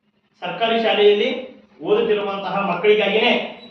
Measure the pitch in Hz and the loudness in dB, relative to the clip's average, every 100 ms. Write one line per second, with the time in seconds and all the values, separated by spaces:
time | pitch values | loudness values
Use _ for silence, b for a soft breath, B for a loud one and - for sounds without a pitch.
0 | _ _ _ - 180 175 233 226 220 208 | _ _ _ -14 -10 -4 -2 0 0 4
1 | 208 208 247 247 - - _ - 175 214 | 4 4 0 -4 -10 -18 _ -8 -2 0
2 | 214 202 202 196 185 196 196 190 208 208 | 2 0 -2 -6 -6 -4 -4 0 2 2
3 | 196 214 247 - - - - | 2 0 0 0 -4 -14 -20